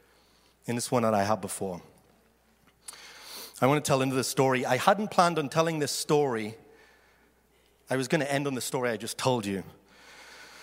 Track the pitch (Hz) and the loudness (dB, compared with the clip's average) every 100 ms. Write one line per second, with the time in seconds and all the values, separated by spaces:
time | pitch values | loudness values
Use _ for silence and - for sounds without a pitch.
0 | _ _ _ _ _ _ - 120 - 123 | _ _ _ _ _ _ -6 -4 0 2
1 | 110 104 98 107 95 - 98 87 - - | 4 4 2 0 -4 -8 -8 -8 -14 -20
2 | _ _ _ _ _ _ _ _ - - | _ _ _ _ _ _ _ _ -20 -20
3 | - - - - - - 127 147 143 139 | -20 -20 -18 -16 -16 0 2 4 2 2
4 | 131 131 117 - 131 127 123 127 - 202 | 2 0 -2 2 2 2 2 2 4 2
5 | 214 - 175 160 139 160 165 156 139 - | 2 4 4 2 -2 0 0 0 -4 -4
6 | - 147 139 113 107 113 - - - _ | 0 2 2 0 -4 -10 -20 -20 -20 _
7 | _ _ _ _ _ _ _ _ - 131 | _ _ _ _ _ _ _ _ -6 -4
8 | 127 165 139 139 143 127 - 143 123 107 | 0 0 0 -2 -2 -4 -4 -2 -2 -2
9 | 110 - 131 123 101 95 - - _ - | -6 -2 0 0 0 -4 -6 -16 _ -20
10 | - - - - - - | -20 -20 -20 -20 -20 -20